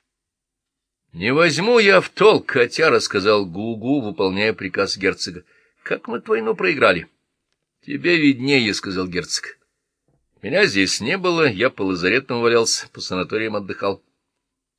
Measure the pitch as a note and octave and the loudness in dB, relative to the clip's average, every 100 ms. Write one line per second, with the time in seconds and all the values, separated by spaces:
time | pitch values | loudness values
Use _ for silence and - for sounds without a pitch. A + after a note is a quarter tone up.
0 | _ _ _ _ _ _ _ _ _ _ | _ _ _ _ _ _ _ _ _ _
1 | _ E2 G2+ C#3 E3+ C#3+ G#3 A#3+ G3+ F#3+ | _ -6 0 2 2 2 2 4 6 4
2 | - - G3+ E3+ - C3 A#2+ - D#3+ A#2 | 2 4 4 4 2 0 0 2 2 2
3 | - G#2 F#2+ G#2 G2 E2+ A2 A2+ A#2 C#3+ | 0 0 2 2 0 -6 -6 -6 -2 -2
4 | A2 F#2+ F#2+ F#2+ G#2+ G#2+ G2 F#2+ G2 - | -2 -2 -2 0 -2 -2 -6 -2 -2 0
5 | G2 F2+ - F2 - _ _ _ - - | -2 -2 -8 -12 -18 _ _ _ -8 -8
6 | - A3+ - A3 A3 G3 F#3+ D3 A2+ F2 | -6 -10 -4 -2 -2 -2 -2 2 4 2
7 | D#2+ _ _ _ _ _ _ _ - C#3 | -2 _ _ _ _ _ _ _ -12 -6
8 | D#3+ E3+ D3 B2 C3+ C#3 A2 F#2+ G2+ F#2 | 0 2 2 2 2 0 2 -2 -4 -6
9 | F#2 F2 D#3+ - - - _ _ _ _ | -4 -6 -6 -8 -10 -18 _ _ _ _
10 | _ _ _ _ G2+ D#3+ G3+ G2 F#2 - | _ _ _ _ -4 0 0 2 0 0
11 | G#2+ G3 F3+ E3 D3+ F#2+ B2 - G2 F#2 | -4 -2 -2 2 0 2 -2 -2 -4 -2
12 | F2+ A#2 C#3 B2 A#2 A#2 A2+ - - - | 0 0 -2 -2 2 2 2 -2 -8 -14
13 | - F#2 F2+ A2 A2 G#2 F#2+ F#2+ G2+ F#2+ | -8 -6 -4 -4 -4 -6 -8 -6 -6 -6
14 | _ _ _ _ _ _ _ | _ _ _ _ _ _ _